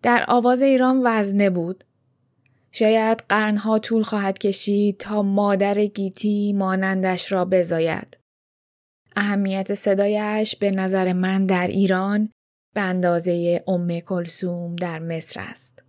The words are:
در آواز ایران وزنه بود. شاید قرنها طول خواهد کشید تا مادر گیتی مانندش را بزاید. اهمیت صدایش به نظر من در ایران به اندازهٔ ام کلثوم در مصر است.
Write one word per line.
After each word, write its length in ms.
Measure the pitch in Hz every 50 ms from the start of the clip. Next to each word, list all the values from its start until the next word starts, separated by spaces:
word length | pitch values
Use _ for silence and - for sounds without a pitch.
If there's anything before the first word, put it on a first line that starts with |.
| -
در 220 | 247 240 233 - -
آواز 340 | - 247 233 247 254 247 269
ایران 380 | 277 269 254 254 254 262 262 254
وزنه 460 | 240 226 220 208 196 196 202 202 196
بود. 340 | 180 175 165 170 190 - _ _ _ _ _ _ _ _ _ _ _ _ _ _ _ _ _ _ -
شاید 500 | - 226 214 220 226 220 220 226 220 - _
قرنها 500 | 196 214 214 214 214 208 208 220 220 214
طول 240 | 214 - 226 226 214
خواهد 360 | - 214 208 202 196 190 -
کشید 600 | - 202 190 - - - 202 202 208 208 196 -
تا 240 | - 202 208 208 202
مادر 640 | 196 196 202 208 202 202 190 202 202 202 202 208
گیتی 680 | 202 202 - 196 190 190 - - 208 208 208 202 208 202
مانندش 800 | 196 190 190 190 190 190 190 190 190 185 185 185 175 - - 202
را 120 | 185 180
بزاید. 720 | 185 185 185 175 170 175 165 160 165 156 - - _ - _ _ _ _ _ _ _ _ _ _ _ _ _ _ _ _ _ _ _ _
اهمیت 580 | 202 202 202 208 202 202 196 190 190 190 196 202
صدایش 840 | 202 - 208 196 190 202 202 208 208 214 208 214 214 214 214 -
به 140 | - 202 202
نظر 420 | 196 190 190 185 190 190 185 180 180
من 340 | 180 185 185 190 190 190
در 200 | 185 180 180 180
ایران 640 | 180 - 196 196 185 185 185 190 196 202 214 214 220 _ _ _ _ _ _ _ _ _
به 60 | 220
اندازهٔ 840 | 202 185 180 185 180 175 175 170 170 180 175 175 170 175 175 175 -
ام 340 | - 190 180 175 175 170 170
کلثوم 760 | 170 - 190 175 170 170 - - 190 180 175 175 175 170 170
در 220 | 170 180 175 165 160
مصر 420 | 160 165 165 160 156 - - -
است. 420 | 95 - - - - - - - _